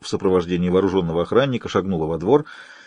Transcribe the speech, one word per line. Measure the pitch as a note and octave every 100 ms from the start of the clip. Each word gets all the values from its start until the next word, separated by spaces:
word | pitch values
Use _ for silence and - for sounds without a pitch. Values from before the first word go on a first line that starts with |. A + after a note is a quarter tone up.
в | -
сопровождении | G#2 G2 F#2 E2+ F2+ F2+
вооружённого | F#2 G2 F#2+ E2+ E2
охранника | E2 A2 C#3 A#2+ -
шагнула | G2+ F#2 F2 D#2
во | E2
двор. | F2+ D3 D3 - - -